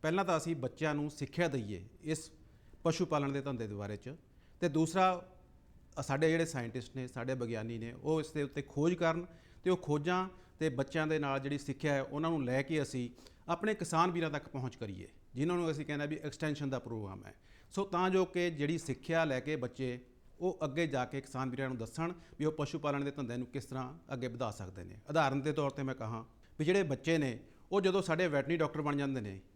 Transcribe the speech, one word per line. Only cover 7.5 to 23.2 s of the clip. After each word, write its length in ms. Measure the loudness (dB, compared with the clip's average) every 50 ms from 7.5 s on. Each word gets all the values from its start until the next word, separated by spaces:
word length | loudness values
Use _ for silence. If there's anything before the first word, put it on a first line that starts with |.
| -2 -4 -4 -4 -6 -6
ਨੇ, 140 | -6 -8 -10
ਉਹ 280 | -6 0 0 2 2
ਇਸ 100 | 0 -2
ਦੇ 120 | -2 -4 -4
ਉੱਤੇ 200 | -2 -4 -6 -8
ਖੋਜ 320 | -4 0 2 2 2 4
ਕਰਨ 320 | 4 2 2 2 2 -2 -8 -14 -20 -20 -20 -20 -2 2
ਤੇ 60 | 2
ਉਹ 60 | 2
ਖੋਜਾਂ 520 | 2 2 0 0 0 2 2 2 2 2 -2 -6 -14 -20 -20 -6 0
ਤੇ 100 | 0 0
ਬੱਚਿਆਂ 380 | 2 0 -2 0 2 0 2
ਦੇ 120 | 2 2 2
ਨਾਲ 220 | 2 2 0 0
ਜਿਹੜੀ 180 | 0 -2 -4 -2
ਸਿੱਖਿਆ 360 | -2 -4 -6 -2 0 2 2
ਹੈ, 80 | 2 0
ਉਹਨਾਂ 280 | -2 -2 -2 0 2
ਨੂੰ 140 | 2 2 2
ਲੈ 180 | 2 2 0 0
ਕੇ 200 | 2 0 0 0
ਅਸੀਂ 280 | 0 -2 -4 -4 -4 -6 -14 -20 -20 -20 -20 -4 -4
ਆਪਣੇ 260 | -2 0 2 0 0
ਕਿਸਾਨ 360 | 0 -2 0 4 4 4 4
ਵੀਰਾਂ 200 | 4 0 0 0
ਤੱਕ 180 | -2 -4 -6 -6
ਪਹੁੰਚ 280 | -8 -6 -6 -6 -6
ਕਰੀਏ, 320 | -6 -8 -8 -8 -10 -12 -14 -18 -20 -20 -12 -4
ਜਿਨ੍ਹਾਂ 240 | 0 0 2 2 2
ਨੂੰ 120 | 2 0
ਅਸੀਂ 160 | 0 -2 -2
ਕਹਿੰਦੇ 200 | -4 -2 -2 -2
ਵੀ 100 | -2 -4
ਐਕਸਟੈਂਸ਼ਨ 540 | -4 -6 -8 -6 -2 -2 -2 -2 -2 -2 -2
ਦਾ 80 | -2 -4
ਪ੍ਰੋਗਰਾਮ 480 | -4 -4 -6 -6 -6 -8 -10 -10 -12
ਹੈ। 80 | -16 -18 -20 _ -20 -20 -20 -20 -8 -4
ਸੋ 120 | -4 -2
ਤਾਂ 260 | 0 2 2 2 4
ਜੋ 140 | 4 4 4
ਕਿ 260 | 4 2 0 0 0
ਜਿਹੜੀ 280 | 0 0 0 0 0 -2
ਸਿੱਖਿਆ 460 | -2 -4 -6 -6 -2 0 2 2 2
ਲੈ 160 | 2 0 -2
ਕੇ 160 | -2 -2 -2
ਬੱਚੇ 420 | -2 -2 -6 -4 -4 -4 -4 -4 -6 -10 -18 -20 -20 -20 -20 -12 -4
ਉਹ 180 | -2 -2 -2 0 -4
ਅੱਗੇ 220 | -2 0 0 0
ਜਾ 180 | 2 2 0 0
ਕੇ 160 | 0 -2 -8
ਕਿਸਾਨ 300 | -8 -6 -4 -4 -4 -2
ਵੀਰਾਂ 180 | -2 -2 -2 -2
ਨੂੰ 100 | -2 -4
ਦੱਸਣ 340 | -6 -8 -4 -4 -4 -4 -4 -8 -14 -20 -6 0
ਵੀ 60 | 0
ਉਹ 80 | 0 2
ਪਸ਼ੂ 260 | 0 -4 -2 -2 -2
ਪਾਲਣ 260 | 0 0 0 2 0
ਦੇ 60 | -2
ਧੰਦੇ 260 | -2 -4